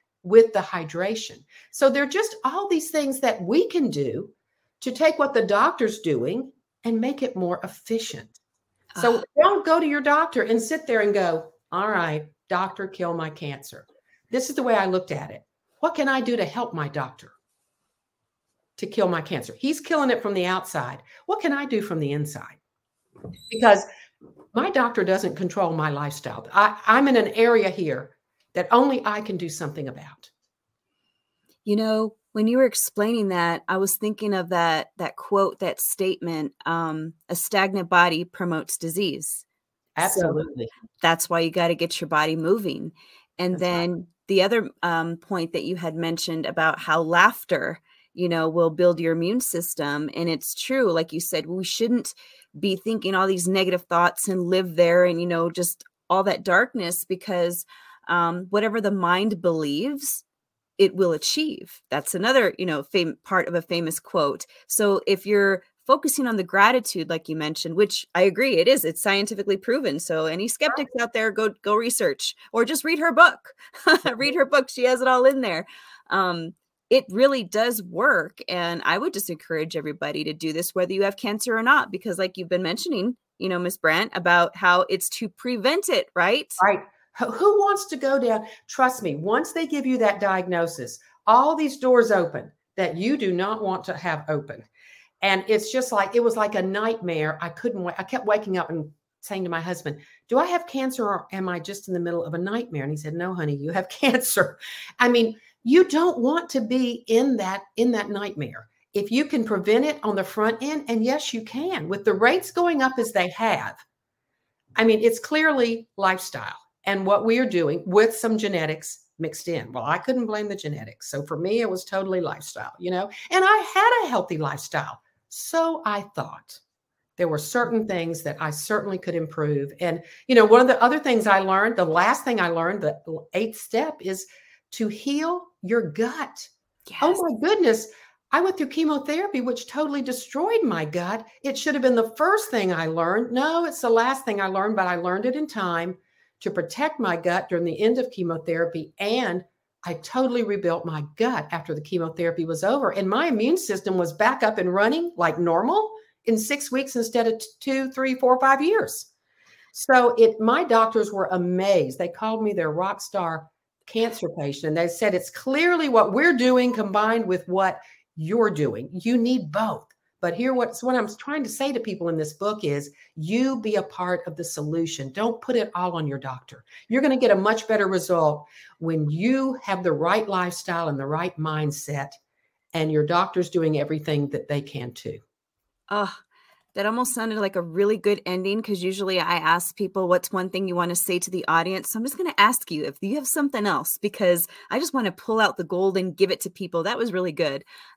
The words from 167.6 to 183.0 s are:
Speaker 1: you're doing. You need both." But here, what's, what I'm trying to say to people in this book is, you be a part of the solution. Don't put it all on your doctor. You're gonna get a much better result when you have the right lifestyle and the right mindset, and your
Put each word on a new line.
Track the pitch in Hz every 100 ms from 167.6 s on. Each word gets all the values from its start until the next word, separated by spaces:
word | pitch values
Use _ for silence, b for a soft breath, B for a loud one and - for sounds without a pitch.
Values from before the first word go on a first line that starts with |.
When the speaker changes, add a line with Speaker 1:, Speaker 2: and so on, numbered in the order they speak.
| 190 185 B B B -
Speaker 1:
you're | 156 226 214
doing. | 151 135 110 135
You | 180 233 240
need | 233 254 156
both." | 185 220 147 - _ _ _
But | 170
here, | 170 254
what's, | 254 233 -
what | 247
I'm | 254 214 -
trying | - 302
to | 240
say | - 277
to | 240
people | 220 180 170
in | 160
this | 151
book | - 202 214
is, | 160 143 143 b b -
you | 156 226 262 254
be | 214
a | 208
part | - - 180 180 175
of | 160
the |
solution. | 165 - 151 165 165 156 135
Don't | 196 226 233
put | - 240
it | 220
all | 180 180 170
on | 151
your | 139
doctor. | 135 127 - - B B B
You're | 247
gonna | 285 262
get | 240
a | 196 202
much | 220 -
better | 214 196
result | 185 185 170 156 151 B B B B
when | 160 160 147
you | 156 226 269 269 254
have | - 185
the | 180
right | 143 165 214 214
lifestyle | 185 180 175 - 170 165
and | 139
the | 139
right | 156 175 165
mindset, | 156 156 151 147 - 143 139 - _ _ _ _ _
and | 165 156
your | 151